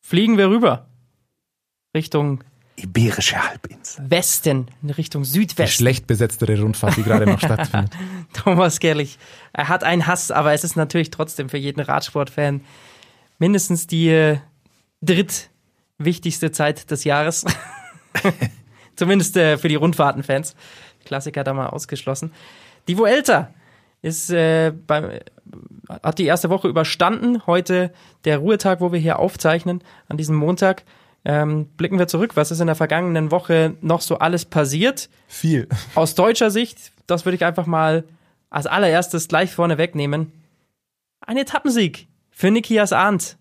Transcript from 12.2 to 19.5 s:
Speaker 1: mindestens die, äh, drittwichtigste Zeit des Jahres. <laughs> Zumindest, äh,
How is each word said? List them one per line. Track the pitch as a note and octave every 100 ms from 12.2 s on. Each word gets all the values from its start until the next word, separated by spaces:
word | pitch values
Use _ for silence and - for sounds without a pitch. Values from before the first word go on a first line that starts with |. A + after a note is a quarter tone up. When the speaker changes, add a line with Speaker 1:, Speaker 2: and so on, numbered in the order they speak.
| C#3 - D3 C#3 - - - - - _ _ _
Speaker 1:
mindestens | E3 G3+ - E3+ -
die, | E3 E3
äh, | D#3+ D#3 D3 - _ _ _ _ _
drittwichtigste | D#3 F3 E3+ - - _ _ _ _ _ D3+ E3+ F3 - D#3+
Zeit | D#3 D3+ D3+ -
des | C#3+
Jahres. | D3+ C#3+ D3+ E3+ - - - G5 F#5 - _ -
<laughs> | G3 - B2 - - _ - -
Zumindest, | F3 G3+ E3+ F#3
äh, | D#3+